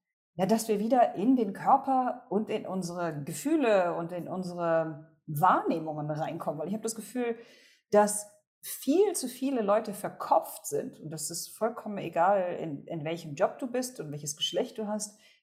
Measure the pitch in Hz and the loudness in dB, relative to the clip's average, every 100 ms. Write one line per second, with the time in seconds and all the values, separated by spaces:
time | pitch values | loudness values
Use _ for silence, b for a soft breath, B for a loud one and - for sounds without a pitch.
0 | _ _ _ - 185 226 - 202 220 254 | _ _ _ -2 2 2 2 0 4 6
1 | 226 175 226 254 202 - 170 269 269 262 | 4 4 4 4 2 0 4 4 4 0
2 | 247 - - 196 214 220 - 190 170 175 | 0 -4 -2 -2 -2 -4 -4 -6 -4 -4
3 | 170 147 143 151 277 320 240 196 175 165 | -4 -4 -6 -4 0 2 4 4 4 0
4 | 170 175 165 185 180 175 170 165 160 147 | -4 -6 -6 -6 -6 -2 2 2 2 -6
5 | - _ - 147 185 294 427 170 156 151 | -14 _ -8 4 6 6 4 -2 -2 -4
6 | 151 151 156 165 175 147 160 214 226 220 | -4 -4 -4 -6 -6 -4 -4 -4 -4 -6
7 | - 254 240 233 B B B B B 208 | -8 -4 -4 -4 B B B B B 4
8 | 208 - - _ _ _ - - - 330 | 4 2 -8 _ _ _ -14 -6 2 4
9 | 403 - 254 - 269 254 202 214 220 190 | 4 2 -6 -4 -2 0 2 2 0 -6
10 | 175 - - 320 - - - 143 - - | -6 -4 2 2 2 -10 -6 -4 -4 -8
11 | 151 156 - 175 - - 226 226 220 202 | -10 -8 -6 -8 -8 -4 -4 -4 -8 -6
12 | 170 170 180 202 180 - 160 143 - 165 | -4 2 4 4 2 -4 -6 -8 -8 -6
13 | 151 165 160 143 202 - 254 247 254 - | -4 -6 -6 0 0 0 -4 -4 -4 -6
14 | 151 147 147 - - 170 247 - 208 214 | -10 -8 -8 -6 -4 -2 -4 -4 -6 -4
15 | - - b b | -6 -12 b b